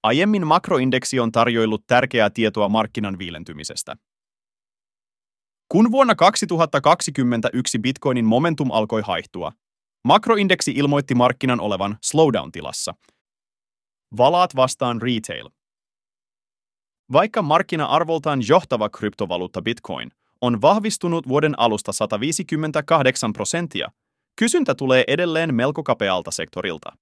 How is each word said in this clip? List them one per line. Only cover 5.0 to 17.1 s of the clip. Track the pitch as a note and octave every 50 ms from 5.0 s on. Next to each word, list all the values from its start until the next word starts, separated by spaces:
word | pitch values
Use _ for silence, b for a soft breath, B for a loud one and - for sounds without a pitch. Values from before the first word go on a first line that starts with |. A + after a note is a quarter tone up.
| _ _ _ _ _ _ _ _ _ _ _ _ _ _
Kun | - F#3 A3 A#3+
vuonna | A3 C4+ C4+ B3 G#3+
kaksituhattakaksikymmentäyksi | - E3+ F#3+ G#3 - G#3 D#3+ F3 E3 E3 D#3 - C#3+ - D3 D3+ - - - C#3 - C3 A#2+ A#2+ A2+ A2 A#2+ - B2+ A#2+ - - A#2
Bitcoinin | G#2+ B2+ C3+ - - D3 B2+ B2 A2+
momentum | A2+ A2+ B2+ D#3 E3+ D#3+ - F3+ B2+
alkoi | - A2+ G#2+ - A#2 A2
haihtua, | G2+ - F#2 E2 - _ - F2+ E2+ D2+ - _ _ _ _ _ _ _ _ _ _
makroindeksi | A#2+ D#3 G#3+ A3 - A3+ G#3 G3+ F#3+ F3+ F3 - -
ilmoitti | - C3+ C#3+ C#3+ C#3+ C#3+ C#3 C#3 C#3
markkinan | B2 B2 B2 B2 _ - C3 B2 A2
olevan | E2+ G#2 G2+ F#2 G2 G2+ G#2 - -
slowdown-tilassa. | - - D3+ D#3+ C#3+ A2+ F#2+ C2+ C#2+ - F2 D2+ C2+ - - - - D#2 _ _ _ _ _ _ _ _ _ _ _ _ _ _ _ _ _ _ _ _ _ _ _ A#2
Valaat | G#2 B2 C#3+ E3+ F3 F3+ F3 -
vastaan | C3 C3 B2+ - _ C3 A#2+ A#2+ A2+
retail. | A2+ B2+ B2 A2 A2 - F2 A#1+ A1+ B1 _ _ _ _ _ _ _ _ _ _ _ _ _ _ _ _ _ _ _ _ _ _ _ _ _ _ _ _ _ _ _ _